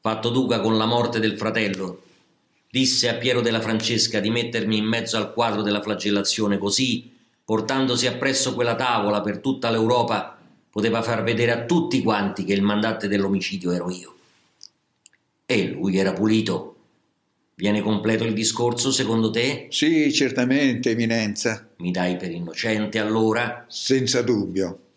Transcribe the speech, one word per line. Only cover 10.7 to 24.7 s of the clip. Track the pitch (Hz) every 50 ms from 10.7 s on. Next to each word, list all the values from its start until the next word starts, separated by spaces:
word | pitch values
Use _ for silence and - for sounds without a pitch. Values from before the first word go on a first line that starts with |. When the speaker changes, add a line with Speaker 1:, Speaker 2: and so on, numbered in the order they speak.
Speaker 1:
poteva | _ 107 104 113 113 117 113
far | 117 117 110
vedere | 98 113 117 110 120 117
a | 117 113 -
tutti | - 175 170 - - - 127
quanti | - 110 107 104 101 98 - - 90
che | 87 101
il | 101 98
mandante | 101 104 104 107 113 110 - - 101
dell'omicidio | 101 101 98 98 101 95 87 - 98 95 90 90 87
ero | 90 85 90
io. | 90 90 - - - _ _ _ _ _ _ _ _ _ - - _ _ _ _ _ _ _ - _ _ _ _ _ _ _
E | _ 127 107 92 -
lui | - - 90 98 92 95
era | 98 95 90
pulito. | 87 104 110 110 110 104 95 90 80 - - - _ _ _ _ _ _ _ _ _ _ _ _ _ _ _ _
Viene | - - 104 104 107 95
completo | 107 107 98 - 113 110 110 117
il | 113 110
discorso, | 104 110 104 - - 120 120 120 120 - 135
secondo | 131 - 123 107 113 113 113 110
te? | 110 113 120 131 143 - - -
Speaker 2:
Sì, | - - 151 156 170 156 151 143
certamente, | - - 139 127 123 131 123 127 131 143 147 135 120 110 123 123
Eminenza. | 113 117 117 113 113 117 110 104 104 - - 120 110 107 - - _ _
Speaker 1:
Mi | 85 90
dai | 87 92 90 90 90 87
per | 92 90
innocente, | 82 87 85 82 78 - - 117 110 107 107 104 107 110
allora? | 107 107 110 113 110 110 110 117 120 - - - - _
Speaker 2:
Senza | - - - - 135 135 123 117 - 123 117
dubbio. | 110 120 104 98 87 87 95 95 87